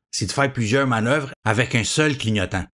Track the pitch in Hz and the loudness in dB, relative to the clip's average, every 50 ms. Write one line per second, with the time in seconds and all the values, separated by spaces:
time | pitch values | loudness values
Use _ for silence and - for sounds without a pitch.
0 | _ _ - - 110 92 - 139 139 131 135 120 113 101 127 139 139 131 117 110 | _ _ -6 -6 -4 -4 0 0 0 0 0 -2 -2 2 2 2 2 2 2 2
1 | 107 120 143 156 135 127 - _ - 110 107 117 120 - - 117 101 - - 156 | 2 2 0 0 -2 -6 -10 _ -2 0 0 0 0 0 0 0 0 0 0 2
2 | 156 151 135 131 - 110 107 104 90 90 - 92 - - _ | 2 2 0 0 -2 0 0 0 0 -2 -2 -4 -6 -6 _